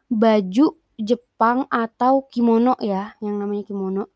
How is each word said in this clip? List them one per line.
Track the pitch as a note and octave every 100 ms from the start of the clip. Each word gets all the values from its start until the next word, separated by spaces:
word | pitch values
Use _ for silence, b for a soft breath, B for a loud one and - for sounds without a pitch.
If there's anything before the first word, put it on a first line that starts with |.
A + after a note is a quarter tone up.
| b
baju | A3 A3+ G#3+ F#3 G3 D#4 - _ -
Jepang | G#3 A#3+ _ - A3+ B3 -
atau | B3 A3+ - B3 C4+ C4+
kimono | A#3+ A#3 A3+ B3 -
ya, | A3 F#3+ G#3 -
yang | G#3 G#3
namanya | G3+ G#3
kimono, | G3+ G3+ F#3+ F#3+ -